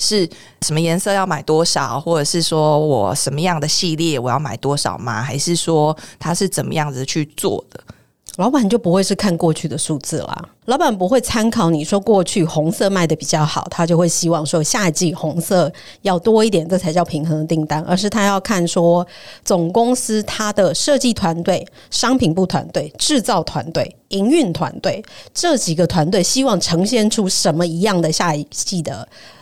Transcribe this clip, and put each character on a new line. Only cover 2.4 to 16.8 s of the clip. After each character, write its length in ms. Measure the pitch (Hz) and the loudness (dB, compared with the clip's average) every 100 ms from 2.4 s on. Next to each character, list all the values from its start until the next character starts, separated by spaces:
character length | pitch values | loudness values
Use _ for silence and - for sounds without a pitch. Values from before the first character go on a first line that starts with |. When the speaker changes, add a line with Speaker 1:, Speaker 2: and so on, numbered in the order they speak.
Speaker 1:
说 380 | 156 160 151 151 | 0 2 2 2
我 340 | 156 131 98 | 2 2 2
什 180 | - - | 0 -2
么 80 | 139 | -2
样 200 | 180 165 | -2 0
的 80 | 147 | -2
系 260 | - 180 | -2 -2
列 240 | 156 165 139 | 0 0 0
我 100 | 123 | 0
要 80 | 123 | -2
买 200 | 147 110 | -2 -4
多 200 | 135 143 | -2 -2
少 220 | 117 87 | -2 -4
吗？ 240 | 120 107 | -6 -4
还 160 | 131 139 | -4 -4
是 160 | 160 | -2
说 420 | 170 - 160 151 156 - - | -2 2 2 2 0 -8 -10
他 160 | 160 | -4
是 140 | 170 190 | -2 -2
怎 180 | 180 135 | -2 -4
么 80 | |
样 180 | 156 151 | -2 -4
子 140 | 127 135 | -4 -4
去 180 | 160 151 - | -4 -4 -4
做 280 | 190 85 - | -4 -4 -8
的？ 80 | - - - _ _ - - | -20 -20 -20 _ _ -20 -2
Speaker 2:
老 140 | 202 | 0
板 160 | 285 202 | 2 2
就 120 | 233 | 2
不 120 | 180 | 2
会 120 | 180 | 2
是 120 | 190 | 2
看 220 | 190 208 170 | 0 0 0
过 160 | 170 | 0
去 160 | 156 160 | 0 -4
的 80 | 165 | -6
数 220 | - 151 | -4 -4
字 220 | - 151 | -4 -6
啦， 240 | - - 170 _ | -6 -10 -12 _
老 140 | - 269 | -4 0
板 180 | 339 208 | 2 0
不 100 | 185 | 2
会 140 | 254 | 0
参 300 | 226 226 226 | 0 0 0
考 180 | 226 170 | 2 2
你 160 | 160 | 2
说 160 | 156 202 | 0 -2
过 240 | 196 202 | 2 2
去 180 | 175 214 | 2 0
红 300 | 160 156 156 | 0 0 -2
色 160 | 214 202 | 0 0
卖 180 | 196 165 | 2 0
得 80 | |
比 120 | 156 - | 0 0
较 180 | 160 | 0
好， 240 | 151 - - | 0 -2 -6
他 140 | - | -4
就 100 | 170 165 | 2 4
会 100 | 175 | 2
希 220 | - 170 | 2 0
望 140 | 165 | 0
说 180 | 151 170 | 0 0
下 260 | 156 - 190 | 0 0 0
一 40 | |
季 200 | 151 180 | 0 -2
红 260 | 175 160 160 | -2 -4 -4
色 320 | - 185 151 - - - | 0 2 2 -2 -18 -6
要 180 | 196 180 | -2 0
多 240 | 226 220 | 4 4
一 60 | 220 | 4
点， 180 | 190 160 | 2 0
这 120 | |
才 120 | 185 | -2